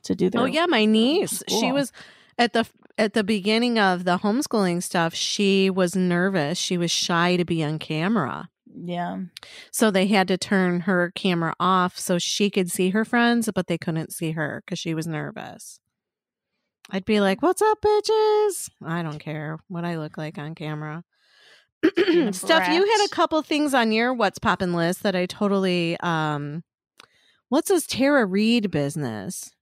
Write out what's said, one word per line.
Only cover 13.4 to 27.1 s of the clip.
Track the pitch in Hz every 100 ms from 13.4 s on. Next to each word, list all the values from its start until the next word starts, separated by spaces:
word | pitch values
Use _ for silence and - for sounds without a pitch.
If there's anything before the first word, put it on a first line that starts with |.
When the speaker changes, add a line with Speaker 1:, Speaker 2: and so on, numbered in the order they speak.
| 220 190
Speaker 2:
but | 175
they | 165
couldn't | - 160 -
see | - 160
her | 160 147 - -
'cause | 170
she | 170
was | 160 165
nervous. | 156 143 - - - - - _ _ _ _ _ _ _ _ _ _ -
I'd | 190 190
be | 214
like, | 196 190
"What's | 294 -
up, | 427 427
bitches?" | 415 415 415 440 427 427 427 - - _
I | - 165
don't | 165 151
care | - 151 151 156 _
what | 175 175
I | 165
look | 151 -
like | 156 156
on | 147 165
camera. | 151 151 151 156 - _ _ _ - - _ _
<clears throat> | 320 - 403
Speaker 1:
Being | 339 240
a |
Speaker 2:
Steph, | 185 - 320 180
you | 330 403
had | 440 403
a |
Speaker 1:
brat. |
Speaker 2:
couple | - 330 311
things | - 302 294
on | 262 226
your | 220 240
What's | 254 202 -
Poppin' | 226 180 185
list | 170 165 180
that | 208 185
I | 180
totally, | - 208 196 190 180 170 170
um, | 175 165 156 147 143 156 - _ _ _ -